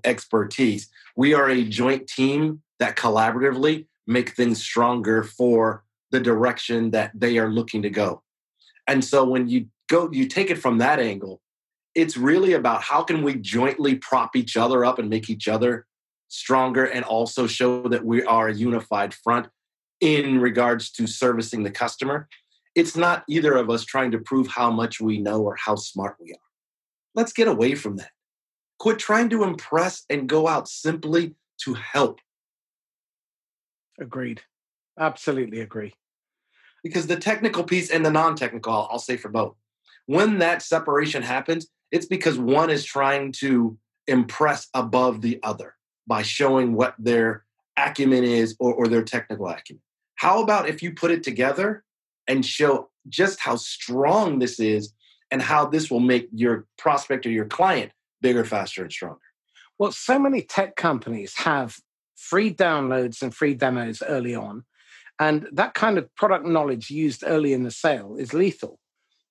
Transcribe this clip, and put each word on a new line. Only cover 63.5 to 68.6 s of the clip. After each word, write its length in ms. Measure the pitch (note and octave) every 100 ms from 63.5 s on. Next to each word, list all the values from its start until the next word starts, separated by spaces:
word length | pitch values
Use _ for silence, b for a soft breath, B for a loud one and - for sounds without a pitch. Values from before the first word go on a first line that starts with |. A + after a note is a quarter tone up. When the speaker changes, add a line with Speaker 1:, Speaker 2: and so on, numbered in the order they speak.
Speaker 2:
demos 480 | C3 C3 B2 A#2 A2
early 340 | - C#3 A#2+ A#2
on. 300 | G#2 G#2 - B B B B -
And 280 | D3+ D3+ D3+
that 200 | C#3 A#3
kind 240 | - A3 G3
of 160 | C3 -
product 300 | G3+ F#3 D#3
knowledge 440 | E3 C#3+ B2 A2+
used 340 | C#3+ D#3 A#2 -
early 280 | D#3+ D3
in 100 | C3+
the 80 | B2
sale 460 | A2+ D#3+ C3+ G2+ G#2+
is 140 | B2
lethal. 440 | C#3+ F#3+ -